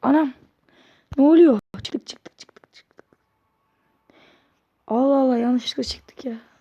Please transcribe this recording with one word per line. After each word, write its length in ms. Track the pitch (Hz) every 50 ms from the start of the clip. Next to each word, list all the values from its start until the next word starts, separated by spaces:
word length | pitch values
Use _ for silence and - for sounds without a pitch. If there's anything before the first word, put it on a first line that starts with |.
| -
Anam. 300 | 247 277 311 311 262 - - _ _ _ _ _ _ _ _ _ _ _ _ _ _ -
Ne 80 | 277 269
oluyor? 360 | 294 330 330 349 302 233 208 - _ - - -
Çıktık, 240 | - - 226 -
çıktık, 320 | - - - _ - - -
çıktık, 360 | - - _ _ _ _ _
çıktık. 300 | _ _ _ _ _ _ _ _ _ _ _ _ _ _ _ _ _ _ _ _ _ _ _ _ _ _ _ _ _ _ _ _ _ _ _ _ _ _ _ _ _ _
Allah 300 | - 214 240 262 277 277
Allah, 220 | 277 269 262 247 233
yanlışlıkla 440 | 233 240 247 247 - - - - 240
çıktık 420 | - - - _ - _ - -
ya. 120 | 254 226 226 - _ _ _